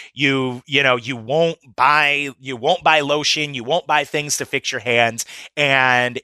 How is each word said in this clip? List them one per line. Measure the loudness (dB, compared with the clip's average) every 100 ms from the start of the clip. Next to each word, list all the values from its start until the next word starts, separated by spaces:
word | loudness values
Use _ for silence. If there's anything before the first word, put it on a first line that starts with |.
| -18
You, | -2 0 2 -2 -6 -2
you | 0
know, | 2 2
you | -2 -10
won't | -4 0 0 -2 _ 2
buy, | 4 4 2 0 -4 -10
you | -10 -4
won't | -2 0
buy | 2 2
lotion. | 2 0 0 -2 -4
You | -6
won't | -4 -4 0
buy | -2 0
things | -4 -4 -6
to | -4
fix | -4 -4
your | -6
hands. | 0 2 2 0 -10 -14 -12 -2
And | 0 2 4 2 0 -4